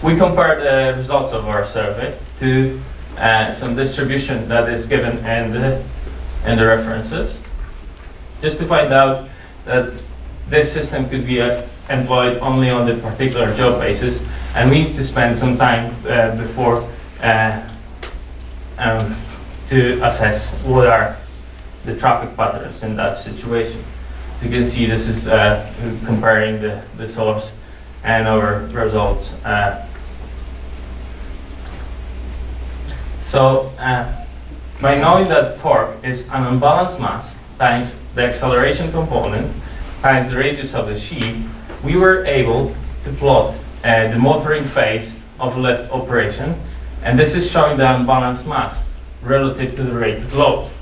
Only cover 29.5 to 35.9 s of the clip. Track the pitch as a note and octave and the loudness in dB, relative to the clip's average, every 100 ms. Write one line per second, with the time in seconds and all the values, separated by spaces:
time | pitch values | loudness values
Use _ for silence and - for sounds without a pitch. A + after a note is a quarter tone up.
29.5 | G#2 G2+ F2+ - - - - - - - | 0 0 -2 -10 -12 -12 -12 -12 -10 -10
30.5 | - - - - - - - - - - | -10 -10 -10 -10 -10 -10 -10 -10 -10 -10
31.5 | - - - - - - - - - - | -12 -10 -10 -10 -10 -10 -10 -8 -8 -8
32.5 | - - - - - - - - C#3 C3 | -6 -8 -8 -8 -8 -8 -8 -2 4 6
33.5 | C3+ - - B2+ B2+ - - - - - | 4 0 -4 -2 0 -2 -6 -8 -14 -14
34.5 | - - - C#3 C#3+ D#3 F#3+ F#3+ D#3 C3+ | -14 -14 -2 2 4 6 6 6 4 2
35.5 | - D#3 C#3+ - | -2 2 2 2